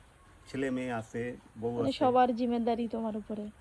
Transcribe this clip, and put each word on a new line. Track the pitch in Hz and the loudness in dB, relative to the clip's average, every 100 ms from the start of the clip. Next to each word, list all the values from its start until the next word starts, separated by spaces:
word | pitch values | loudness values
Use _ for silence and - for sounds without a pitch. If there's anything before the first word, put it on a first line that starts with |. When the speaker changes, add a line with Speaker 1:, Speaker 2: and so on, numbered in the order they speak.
| - - - - - | -20 -20 -20 -20 -10
Speaker 1:
ছেলে | 131 135 | -4 -2
মেয়ে | 127 127 | -2 -2
আছে, | 117 110 120 120 - - 226 | -4 -4 -6 -6 -8 -14 -6
বউ | 233 240 | -2 0
Speaker 2:
মানে | 269 | 0
Speaker 1:
আছে। | - | 2
Speaker 2:
সবার | 262 247 247 226 | 4 6 4 4
জিম্মেদারি | 247 240 233 226 233 | 0 0 0 0 -2
তোমার | 226 226 214 | -4 -4 -6
উপরে? | 208 208 208 - | -6 -8 -8 -10